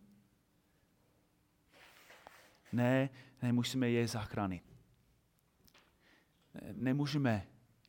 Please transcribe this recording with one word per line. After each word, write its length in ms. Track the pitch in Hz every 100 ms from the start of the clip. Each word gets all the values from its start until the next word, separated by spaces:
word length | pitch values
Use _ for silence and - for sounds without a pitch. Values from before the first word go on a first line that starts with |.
| - - _ _ _ _ _ _ _ _ _ _ _ _ _ _ _ - - - - - - - - _ -
Ne, 380 | 113 123 131 135 - - -
nemusíme 480 | 123 120 120 131 120
je 180 | 120 117
zachránit. 560 | 113 - - 101 87 - - _ _ _ _ _ _ _ _ _ - _ _ _ _ _ _ _
Ne, 200 | - -
nemůžeme 760 | 104 123 135 143 147 131 107 - - _ _